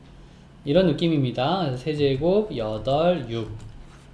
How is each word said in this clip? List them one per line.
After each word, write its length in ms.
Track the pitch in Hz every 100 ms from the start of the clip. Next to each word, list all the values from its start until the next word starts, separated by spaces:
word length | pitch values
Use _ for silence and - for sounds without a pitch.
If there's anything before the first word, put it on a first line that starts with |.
| - - - - - - 139
이런 220 | 160 185
느낌입니다. 720 | 135 170 151 127 120 139 190
그래서 180 | 156 123
세 160 | 156
제곱, 600 | 147 139 131 165 202 214 120
여덟, 720 | 107 107 127 143 170 175 117
육. 220 | 113 107 107 - - - - -